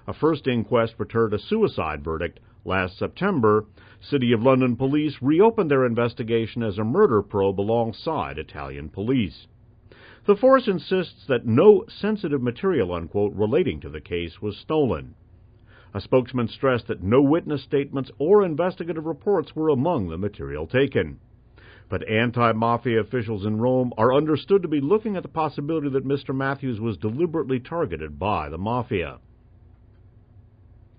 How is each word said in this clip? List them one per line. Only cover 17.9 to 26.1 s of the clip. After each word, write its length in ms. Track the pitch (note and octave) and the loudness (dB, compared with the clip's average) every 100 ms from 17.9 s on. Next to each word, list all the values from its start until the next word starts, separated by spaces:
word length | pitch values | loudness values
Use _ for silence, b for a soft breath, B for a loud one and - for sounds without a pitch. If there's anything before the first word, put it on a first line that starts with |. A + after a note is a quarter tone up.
| C#3 C3 - | -6 -8 -4
or 260 | D3 G#3 | 4 4
investigative 640 | F#3+ D#3 F3 - E3+ D#3+ D#3 | 4 0 -2 -4 -8 -6 -8
reports 500 | D3+ - G3 D3+ D#3 | -6 0 0 -2 -2
were 140 | D#3 | 0
among 380 | C#3 D#3 D#3+ F2+ | 2 2 0 -2
the 100 | D#2+ | -4
material 480 | G2+ - C#2 C#2+ D#2 | -6 -6 -8 -8 -2
taken. 520 | B2+ C#3 A#2 E2 C2+ - - _ B B B - | 0 2 0 -2 -6 -20 -20 _ B B B -8
But 200 | F#2 - | -8 -2
anti-mafia 920 | A2 A#2+ A#2+ A#2 A2 A#2 A#2 B2+ A2+ | 0 0 2 2 2 0 0 0 0
officials 440 | - B2+ A2 G#2+ | 0 -4 -4 -4
in 140 | G2+ G#2+ | -4 -2
Rome 340 | B2 B2+ B2 A2+ | 0 0 0 2
are 160 | A2+ | 2
understood 480 | C3+ D3+ D3 - G3 | 4 2 -2 2 0
to 60 | F3 | 2
be 120 | D3+ | -2
looking 360 | C#3 G#3+ A3 F#3+ | 2 0 0 -6
at 80 | |
the 40 | - | -6
possibility 600 | E3 D#3 - D3 D#3+ C#3+ | -4 -4 -4 -4 -4 -2
that 160 | C3+ | -2
Mister 280 | C3 | -2